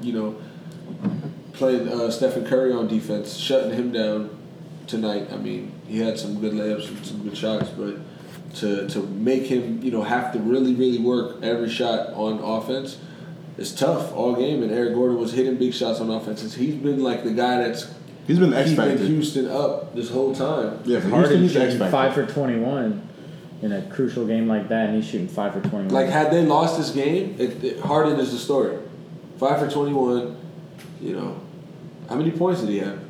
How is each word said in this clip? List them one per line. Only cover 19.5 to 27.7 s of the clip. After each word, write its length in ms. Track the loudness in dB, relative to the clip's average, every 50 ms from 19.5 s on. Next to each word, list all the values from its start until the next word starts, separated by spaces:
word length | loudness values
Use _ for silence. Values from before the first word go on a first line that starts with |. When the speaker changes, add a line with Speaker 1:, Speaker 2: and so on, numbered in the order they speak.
| 0 0 2 0 0 -2 -6 -6 -6
Speaker 1:
this 160 | -6 -6 -2
whole 240 | 0 2 2 2 2
time. 460 | 0 0 0 0 0 0 -2 -4 -4 0
Speaker 2:
Yeah, 140 | 0 2 2
for 120 | 2 4
Speaker 3:
Harden 280 | 6 6 8 8 8 6
Speaker 2:
Houston, 40 |
he's 120 | 6 6 6
the 60 | 4
X 60 | 4 4 4
Speaker 3:
shooting 40 | 2
Speaker 2:
factor. 140 | 2 2
Speaker 3:
five 200 | 4 4 4 4 4
for 120 | 2 0
twenty-one 840 | 0 0 0 0 2 2 2 2 0 0 0 0 0 -2 -2 -6 -12 -16 -16 -16 -16 -16 -16 -16 -16 -12 -6
in 80 | -4 -4
a 120 | -4 -4
crucial 440 | -6 -6 -2 -2 -2 0 0 -2 -2
game 220 | 0 0 2 2 2
like 200 | 2 0 0 0
that, 180 | 0 0 2 2
and 80 | 2 0
he's 80 | 0 0
shooting 200 | -2 -4 -4 -2
five 240 | -2 -2 -2 -2
for 80 | -2 -2
twenty-one. 300 | -2 -2 -2 -2 0 2
Speaker 1:
Like, 180 | 2 2 2 4
had 240 | 4 2 4 4
they 100 | 4 6 6
lost 320 | 6 6 4 4 4 2
this 140 | 0 -2 -2
game, 460 | 0 0 2 2 2 0 0 -2 -2 -2
it, 240 | -2 -2 -2 -2
it, 160 | -4 -4